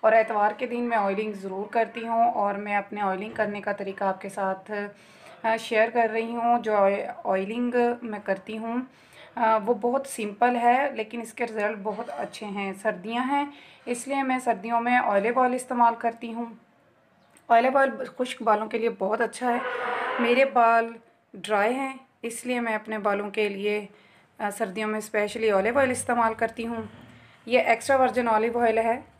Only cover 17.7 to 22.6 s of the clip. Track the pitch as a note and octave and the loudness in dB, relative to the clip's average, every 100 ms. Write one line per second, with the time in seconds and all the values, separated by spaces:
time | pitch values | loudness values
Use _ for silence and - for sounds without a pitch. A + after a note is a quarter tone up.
17.7 | C4+ C4+ A3 - - B3+ - A3 G#3+ - | 4 2 0 -10 -6 -6 -2 2 2 2
18.7 | A3 A3+ - F#3+ A3 A#3 - B3 A#3+ - | -2 -2 -2 -2 0 -2 -2 -2 -2 -2
19.7 | - - - - - A#3+ B3 C4+ B3 A3+ | -6 -6 -4 -4 -2 2 4 4 6 6
20.7 | A#3 A#3 A#3 _ _ _ - F#3+ G#3 G#3+ | 6 2 -8 _ _ _ -16 -2 0 2
21.7 | C4 C4+ C4 - _ A#3 A#3 B3 B3 | 0 -6 -10 -20 _ -10 -8 -4 -4